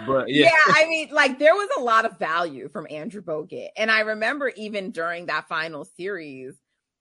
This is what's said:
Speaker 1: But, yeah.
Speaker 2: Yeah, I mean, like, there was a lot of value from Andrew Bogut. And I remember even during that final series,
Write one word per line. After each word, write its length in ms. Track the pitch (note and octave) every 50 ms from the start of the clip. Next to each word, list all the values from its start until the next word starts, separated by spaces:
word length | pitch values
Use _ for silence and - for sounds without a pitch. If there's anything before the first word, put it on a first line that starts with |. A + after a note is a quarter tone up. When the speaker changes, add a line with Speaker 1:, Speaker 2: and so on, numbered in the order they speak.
| A2
Speaker 1:
But, 200 | B2+ C3+ C3 A#2 -
yeah. 160 | C3+ - D#4+
Speaker 2:
Yeah, 280 | E4+ D#4+ D#4 D4+ C#4+ C#4
I 100 | D#4 D#4
mean, 220 | E4 D#4+ D#4+ D4+ -
like, 280 | C#4+ D4+ C#4+ C4+ C4 C4+
there 160 | D4 D#4 F4+
was 140 | G4+ G4+ G4 C#5
a 40 | D#4
lot 240 | B3 A#3 A3 A3 A3+
of 140 | A3 F#3 -
value 500 | F3+ D#3 D#3+ E3+ F3 E3 C#3 B2 A2 D3
from 160 | - G3 D#3 -
Andrew 320 | D3+ D3+ D#3 A#3+ F#3 G#3 E3+
Bogut. 460 | E3 D#3 D3+ D#3 - C#3+ A#2+ G2 - -
And 140 | - A3 A3
I 120 | A3 A3
remember 480 | G#3+ A3 G#3+ G#3+ A3 A#3+ C#4+ C#4+ C#4+ A#3 -
even 360 | G3 A3 G#3 G#3+ G3+ F#3+ F#3
during 360 | - E3 E3 E3+ E3+ F3 F3+
that 200 | D#3+ D3+ D#3+ E3
final 380 | - F3 D#3 D#3+ E3 D#3 C#3+ D#3
series, 680 | - _ - F3 G3+ G3+ E3+ D#3 D3 C3+ C3 B2+ C3 C#3 _ _ _ _ _ _ _ _ _